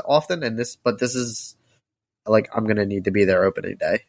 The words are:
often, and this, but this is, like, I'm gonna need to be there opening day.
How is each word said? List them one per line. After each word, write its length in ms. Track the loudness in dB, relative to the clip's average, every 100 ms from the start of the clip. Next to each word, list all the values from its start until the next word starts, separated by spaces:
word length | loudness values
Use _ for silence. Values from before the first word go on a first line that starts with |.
often, 380 | 2 2 2 -4
and 160 | -4 -4
this, 180 | -6 -4
but 220 | -2 0
this 160 | -2
is, 420 | -2 -6 -8 -14 -20 _ _ _ _ _ _ 2
like, 220 | 2 2
I'm 120 | -2 0
gonna 200 | 0 0
need 180 | -2
to 60 | 0
be 140 | 2
there 200 | 4 4
opening 320 | 2 0 -8 -4
day. 240 | -2 -2